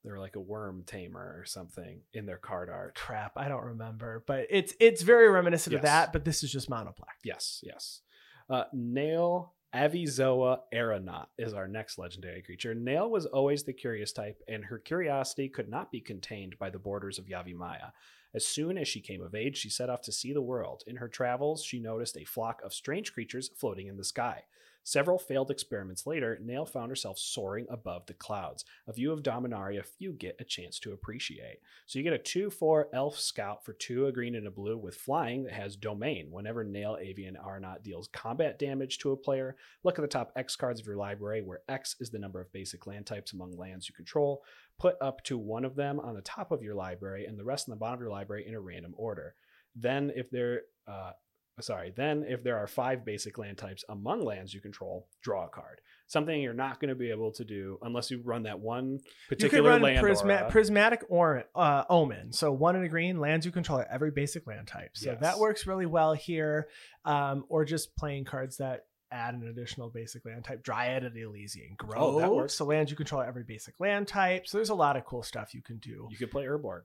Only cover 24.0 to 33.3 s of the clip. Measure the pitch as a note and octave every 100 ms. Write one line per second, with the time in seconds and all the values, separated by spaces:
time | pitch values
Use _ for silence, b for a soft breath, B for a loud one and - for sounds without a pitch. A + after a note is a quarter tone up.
24 | G2 - A#2+ - - b b b - C#3+
25 | D#3+ F3+ - C3+ C3+ C3 - G#2+ F#2+ F#2
26 | - D#3+ A#2 A2 A2 B2+ D#3 C3+ A#2 C3
27 | G#2+ F#2+ - - F#2+ G#2 A#2+ A#2 G2 F2
28 | - F2 - G#2 E2+ B1+ - b - A2+
29 | C3+ D#3 C#3 B2+ B2 A2+ G2 G2+ F2+ -
30 | F#3+ D3+ F2+ - - - F2+ - - G2
31 | - A2+ - - - G#2+ b b b C3
32 | D#3+ C#3 - F3+ G3+ F#3+ D#3+ D#3 D3+ B2+
33 | C#3 - -